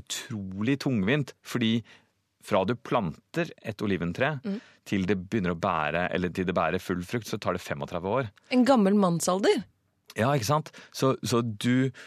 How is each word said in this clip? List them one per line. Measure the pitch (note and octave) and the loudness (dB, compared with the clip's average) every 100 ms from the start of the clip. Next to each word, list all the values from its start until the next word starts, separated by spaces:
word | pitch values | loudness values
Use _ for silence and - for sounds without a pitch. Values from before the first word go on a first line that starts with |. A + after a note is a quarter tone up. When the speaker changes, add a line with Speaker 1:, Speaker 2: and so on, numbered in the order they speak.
Speaker 1:
utrolig | - - - G#2+ F#2+ F#2+ A2 C#3 | -8 -10 -8 -8 -8 -2 0 0
tungvint, | C#3+ A#2+ F#2 D3 C3+ - | 2 2 2 0 -2 -10
fordi | - B2+ A2+ A2+ - - _ _ _ _ - | -8 0 2 2 -2 -14 _ _ _ _ 0
fra | G2+ | 2
du | F#2+ B2 | 2 -2
planter | - C3 F2 - _ D#3+ E3+ - - | -2 0 0 -6 _ -4 -4 -6 -10
et | - | -4
oliventre, | G#2+ F2+ E2+ F2+ C3+ C#3+ G#2 | -2 0 -2 -2 -2 -2 -6
Speaker 2:
Mm. | G2 - _ - | -8 -10 _ -4
Speaker 1:
til | G#2 | 0
det | F3+ G2 | 0 -2
begynner | F2+ A#2 F2 | -2 -2 0
å | E2+ | 0
bære, | G2 E2 D2+ E2 F2+ | 0 0 0 0 0
eller | F2+ F2+ | 0 -2
til | E2 F2+ | -2 -2
det | |
bærer | F#2 E2 F#2 | 0 0 0
full | - F2+ | -2 -4
frukt, | F2 A#2+ - | -4 -6 -6
så | G#2 | -6
tar | G2+ F2+ | -4 -4
det | |
femogtredve | - - F2+ F2 F#2 | -4 -8 -6 -6 -2
år. | A#2+ B2 - - | -2 -4 -8 -2
Speaker 2:
En | B3+ | 2
gammel | A#3+ C4 F#3+ | 6 6 6
mannsalder. | G#3 F#3 E3+ F3+ F#3 D4 E4+ - _ _ _ - | 4 4 2 0 2 2 2 -2 _ _ _ -10
Speaker 1:
Ja, | - A#2 | -2 2
ikke | D3 - | 2 2
sant? | D3+ - - - | 0 -2 -12 -18
Så, | - C3+ - A#2 | 0 2 2 2
så | A#2+ | 2
du, | A#2+ G#2 B2 B2+ C3+ - | 0 0 2 2 2 -4